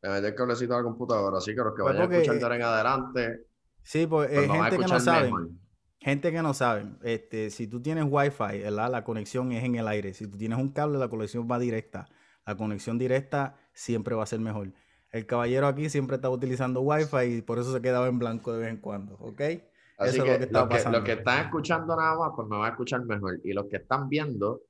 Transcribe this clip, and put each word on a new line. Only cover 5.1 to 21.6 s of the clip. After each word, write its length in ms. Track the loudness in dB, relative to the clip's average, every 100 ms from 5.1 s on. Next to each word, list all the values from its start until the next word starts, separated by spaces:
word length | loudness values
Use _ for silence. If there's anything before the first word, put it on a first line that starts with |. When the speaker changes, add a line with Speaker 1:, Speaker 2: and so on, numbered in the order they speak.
Speaker 2:
saben. 100 | 6 4
Speaker 1:
mejor. 140 | 0 -4 -12 -20 _ _ _
Speaker 2:
Gente 320 | -2 0 0
que 80 | 0
no 140 | 0
saben, 440 | 2 2 0 -4 -8
este, 480 | -4 -4 -4 -4 -4
si 160 | -6 -8
tú 160 | -6
tienes 240 | -4 0 2
Wi-Fi, 520 | 2 2 0 -4 -4
¿verdad? 280 | -4 -2 0
La 140 | -2
conexión 480 | -4 -6 -4 -4 -2
es 100 | -2
en 120 | -2
el 120 | 0 0
aire. 280 | -2 -4
Si 120 | -8 -12
tú 120 | -8
tienes 180 | -4 -2
un 120 | -2
cable, 280 | 0 -2 0
la 100 | -2
conexión 380 | -2 -4 -4 -2
va 80 | 0
directa. 500 | 0 -2 -6 -12 -14 _ _ _ -10
La 100 | -6
conexión 420 | -4 -4 -4 -2
directa 560 | 2 2 0 -2 -2 -6 _
siempre 400 | -18 -2 -2 0 -2
va 60 |
a 40 | -2
ser 140 | -2
mejor. 320 | -4 -4 -8 -12 _ _ _
El 160 | -8 -2
caballero 400 | 0 2 2 2
aquí 220 | 2 -2
siempre 260 | -2 0 -2
estaba 180 | 0
utilizando 460 | -2 -2 -2 0 0
Wi-Fi 420 | 2 2 2 2 2 0
y 60 |
por 160 | -2 -4
eso 120 | -2
se 100 | 0
quedaba 260 | 2 2 2
en 100 | 2
blanco 320 | 0 -4 -4
de 80 | -4
vez 100 | -4
en 80 | -6
cuando, 360 | -8 -8 -10 -12
¿ok? 200 | -14 -4 -4 -4 -10 _ _ _
Speaker 1:
Así 180 | 2 4
Speaker 2:
Eso 0 |
es 80 |
Speaker 1:
que 80 | 4
Speaker 2:
lo 60 | 4
que 60 |
estaba 200 | 4 2
Speaker 1:
los 40 | 4
que, 40 | 4
Speaker 2:
pasando. 200 | 4 2
Speaker 1:
los 80 | 2
que 60 |
están 320 | 0 2 2
escuchando 500 | 2 -4